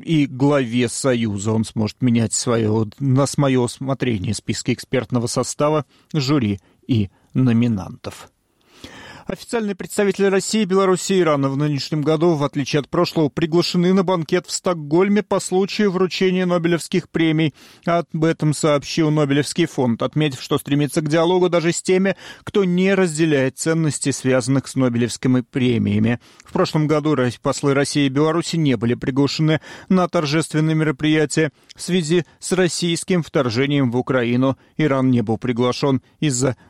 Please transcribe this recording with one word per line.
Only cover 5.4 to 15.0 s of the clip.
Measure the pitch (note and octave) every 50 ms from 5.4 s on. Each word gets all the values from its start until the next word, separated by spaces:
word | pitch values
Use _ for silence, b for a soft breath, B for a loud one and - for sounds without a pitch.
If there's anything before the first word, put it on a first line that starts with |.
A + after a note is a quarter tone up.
| A#2+ - - - D3 D3+ D#3 D3+ C#3 b b b b b -
жюри | D#3 B2+ C3 D#3 C#3+ A2+ G#2 G2+ F#2 b b b b _
и | - - A2 G2+ - b b b b -
номинантов. | C3 C3 B2 A2+ A2+ A#2+ A#2+ A2 F#2+ F2 D#2 - - - - - - - - _ _ _ _ B B B B B B B B B B B B B B B
Официальные | - F#3+ - - - - A#3 A3 G3+ G3
представители | - - - - - G#3 - - - G3
России, | G3 F#3+ F#3+ - - - A3 G#3+
Беларуси | F3 F#3+ G3 G3 F#3+ F#3 D#3 - - G3
и | F#3
Ирана | F3 D#3+ D3 C#3 C#3
в | C3+ C3+
нынешнем | C3+ D3+ D3+ D3 C3 - - E3 D3+
году, | C#3 D3+ D#3 D3+ E3 F3 E3
в | C#3 D3
отличие | C#3 - D3+ C3 - - D3
от | B2+ -
прошлого, | - E3+ F3 - - E3+ D#3 C3+
приглашены | - - E3 D#3 D#3 F3 E3 - - F3+ F3 F3+ F#3
на | G3 F3+
банкет | F3 F#3 E3+ D#3 - F3+ F3+ -
в | -
Стокгольме | - - - F#3+ F3 D#3+ D3 C#3+ D#3 F3